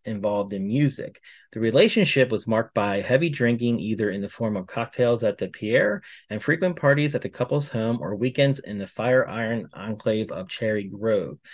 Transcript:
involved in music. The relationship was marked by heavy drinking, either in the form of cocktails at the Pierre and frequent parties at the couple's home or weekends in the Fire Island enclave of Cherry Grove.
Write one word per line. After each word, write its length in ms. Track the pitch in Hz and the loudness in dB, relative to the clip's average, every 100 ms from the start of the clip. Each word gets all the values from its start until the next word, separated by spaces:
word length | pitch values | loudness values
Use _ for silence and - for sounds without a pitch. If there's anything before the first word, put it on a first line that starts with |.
| - | -10
involved 480 | 107 104 104 98 | -4 -2 -2 -2
in 140 | 101 98 | -4 -2
music. 520 | 127 147 - 104 - - - _ | 2 2 0 -10 -14 -20 -20 _
The 80 | 113 | -2
relationship 720 | 113 127 220 226 175 139 123 | 2 6 6 4 4 4 2
was 180 | 107 - | 2 0
marked 260 | 113 113 | 0 0
by 280 | - 101 101 | 0 0 0
heavy 260 | - 131 170 | 2 2 2
drinking, 540 | 143 120 117 120 117 | 2 2 2 0 0
either 280 | 104 107 104 | -2 -2 -2
in 120 | 98 | -2
the 80 | 101 | -6
form 260 | - 113 104 | -4 -4 -4
of 120 | 92 | -4
cocktails 540 | - 117 - 120 117 | -6 -6 0 2 4
at 160 | 110 101 | 0 -2
the 120 | 95 | -6
Pierre 520 | - 107 120 - 208 - - _ | -6 0 2 2 -2 -8 -20 _
and 120 | 107 | -4
frequent 360 | - 165 185 170 | -2 0 0 2
parties 360 | 143 139 147 | 2 4 2
at 80 | 135 | -2
the 80 | - | -6
couple's 380 | - 123 147 143 | -4 -2 -2 -2
home 320 | 117 113 117 | -2 -2 -2
or 140 | 85 101 | -4 -2
weekends 440 | 127 123 139 135 | -2 2 2 2
in 180 | - 101 | -6 -10
the 100 | 95 | -8
Fire 400 | - 117 127 - | -4 2 2 2
Island 400 | 107 113 117 78 | -2 -2 -4 -6
enclave 580 | - 101 107 110 110 110 | -10 -10 -4 -2 -2 -2
of 160 | 87 92 | -6 -10
Cherry 380 | - 110 107 98 | -4 -2 -2 -4
Grove. 540 | 101 110 104 76 73 - | -4 0 0 -2 -8 -18